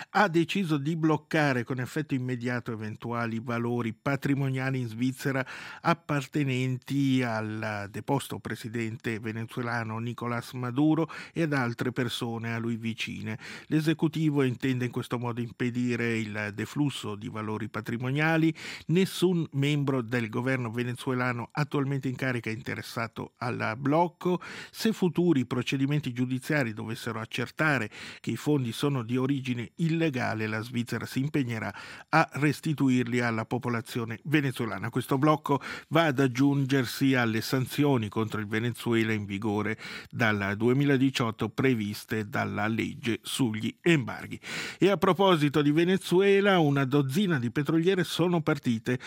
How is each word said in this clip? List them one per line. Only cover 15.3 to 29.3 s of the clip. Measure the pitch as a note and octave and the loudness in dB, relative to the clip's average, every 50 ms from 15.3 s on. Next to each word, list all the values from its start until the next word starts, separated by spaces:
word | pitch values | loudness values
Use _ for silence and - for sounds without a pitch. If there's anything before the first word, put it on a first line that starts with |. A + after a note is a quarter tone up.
| A#2 A#2+ | -4 -4
impedire | A#2 A#2+ - _ B2+ B2 A#2+ B2 B2 B2 A#2+ A#2 A#2 A#2 A#2 A2+ | -6 -6 -4 _ -2 -2 0 0 0 0 0 0 0 0 0 0
il | A2+ G#2 G#2 G#2+ G#2 G#2 G#2 | -2 -4 -4 -4 -4 -4 -4
deflusso | G#2+ G#2+ - - C#3 D3 C#3+ - - - A2 G#2 | -6 -6 -6 -2 0 0 0 -2 -4 -8 -8 -8
di | G2+ G#2+ G2+ | -8 -8 -8
valori | G2+ A2 G#2+ G#2+ G#2+ G#2+ A2 G#2+ | -8 -6 -6 -4 -4 -4 -6 -6
patrimoniali. | - A2 A2 - A#2+ A#2 B2 B2+ C3+ D3 D#3 D#3+ E3 D#3+ D#3+ D#3+ D#3 - - - - - - - | -6 -8 -6 -4 -6 -4 -4 -2 0 2 2 4 4 4 4 2 0 -2 -8 -12 -12 -12 -4 0
Nessun | D#3 F3+ F#3+ F3+ - - F3 F3+ F#3 E3+ D#3 - - | 2 2 2 2 2 2 2 4 4 2 0 -2 -2
membro | C#3 C#3 C#3+ D3+ D3 C#3+ C3+ C3+ C3 A#2 | 0 2 2 2 2 2 0 0 0 -2
del | A2 B2 B2 A#2 G#2+ | 0 -2 -2 -2 0
governo | A2 A#2+ B2 C3 C3+ B2+ B2 A2+ | -2 -2 0 0 0 -2 -2 -4
venezuelano | G#2+ A#2+ B2 B2 B2 B2 - C#3 B2+ B2+ B2 B2 B2 A#2+ A2+ - | -4 -4 -4 -4 -4 -4 -4 -2 -2 0 0 0 0 -2 -6 -6
attualmente | _ - D3 C3+ - D3 C#3 C3+ C#3 C#3 B2+ C3+ | _ -2 -2 0 0 -2 0 0 -2 -2 -2 -4
in | B2 | -4
carica | B2+ C#3 C3 B2 A#2+ A2 A2 | -2 -2 -2 -2 -2 -4 -4
è | A2 | -6
interessato | A#2+ - - E3 - - - - A#2+ A#2 A2+ - - G#2+ - - _ | -6 -6 -8 -8 -8 -8 -8 -6 -6 -6 -6 -6 -8 -10 -10 -8 _
al | A#2 B2 A2+ A2+ A2 A2+ A2 B2 | -6 -4 -4 -2 -2 -4 -4 -2
blocco. | C#3 C3+ D3 D#3+ F3 E3+ - _ - F3+ F3+ E3+ - - - - - - | 0 2 4 4 4 2 0 _ -2 0 0 0 -4 -10 -12 -14 -14 -16
Se | - - - A3+ A3 | -12 -2 -2 -2 0
futuri | - - F3 D3 - F3 F3 D#3+ C3 A#2+ | 2 0 2 2 4 4 4 4 4 2
procedimenti | - - B2 A#2 - - C3+ C3+ C3+ D3 D3+ C#3+ C3 A#2+ | 0 -2 -2 -2 -2 0 0 0 2 0 0 -2 -2 -2
giudiziari | B2 B2+ B2+ B2+ B2+ - - D#3 D3 C3+ A2+ G#2+ | -2 -2 -2 -2 -4 -2 -2 0 0 0 -2 -4
dovessero | A2 A2 G#2+ A2+ - - A#2 A2 A2 | -6 -8 -8 -8 -8 -6 -6 -6 -6
accertare | A2+ - - - A#2+ - - - D#3 D#3 D3 B2+ A2 G#2 - - - - - - | -8 -6 -4 -4 -4 -4 -2 0 2 4 4 2 2 -2 -6 -12 -14 -14 -16 -8
che | - - A2+ | -4 -4 -4
i | |
fondi | - - D3 D3 C#3+ B2+ A#2 A2 | -2 0 2 2 2 2 -2 -2
sono | - - D3 C#3+ C3 A2+ | 0 0 0 0 0 -2
di | A2 B2 | 0 0
origine | B2+ C3 C3+ | 0 0 0